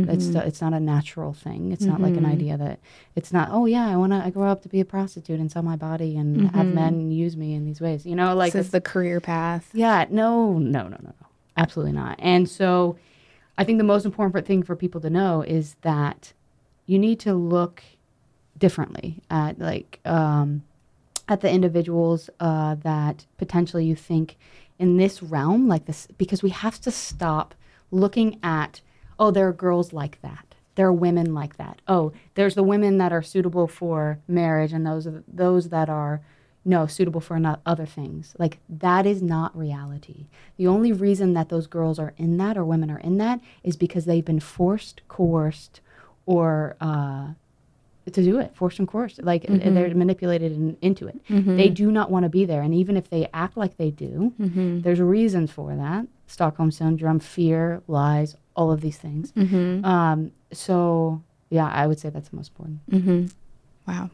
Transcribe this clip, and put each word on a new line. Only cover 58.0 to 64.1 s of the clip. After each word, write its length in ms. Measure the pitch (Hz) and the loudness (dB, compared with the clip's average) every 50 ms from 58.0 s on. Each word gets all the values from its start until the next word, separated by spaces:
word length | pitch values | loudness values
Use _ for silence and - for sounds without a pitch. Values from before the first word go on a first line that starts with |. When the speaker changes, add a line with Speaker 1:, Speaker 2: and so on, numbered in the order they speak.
| 143 147 151 151 151 151 - _ _ _ _ | 2 2 2 0 0 -4 -6 _ _ _ _
Speaker 1:
all 140 | - 165 160 160 | -2 0 0 0
of 80 | 151 | 0
these 160 | 156 156 151 | -2 -6 -8
things. 340 | - - 156 147 151 - - | -8 -12 -10 -10 -10 -10 -6
Speaker 2:
Mm-hmm. 540 | - 220 196 180 190 185 175 180 180 190 196 | -2 0 0 2 2 0 0 0 -2 -2 0
Speaker 1:
Um, 460 | 190 180 175 170 160 156 156 160 - - _ _ _ | 2 2 4 4 2 2 0 -2 -6 -10 _ _ _
so, 680 | - - - - 185 175 175 175 170 165 165 160 160 160 - _ _ _ _ _ | -18 -10 -2 0 2 2 2 2 2 2 2 0 -2 -6 -10 _ _ _ _ _
yeah, 180 | 165 160 156 | 0 0 0
I 200 | 151 - 139 143 | 0 0 0 0
would 100 | 151 156 | 0 0
say 120 | 151 - 151 | -2 -4 -10
that's 180 | 151 151 147 | -10 -12 -14
the 80 | - - | -14 -14
most 140 | 151 147 - | -16 -16 -16
important. 400 | - - 165 156 156 151 - - | -18 -16 -14 -12 -12 -14 -4 0
Speaker 2:
Mm-hmm. 340 | 196 190 180 190 175 175 175 175 - - - - - - _ _ _ _ _ | 0 2 2 2 2 2 0 -2 -6 -14 -20 -20 -20 -20 _ _ _ _ _
Wow. 220 | 190 180 180 185 180 | -10 -8 -8 -8 -10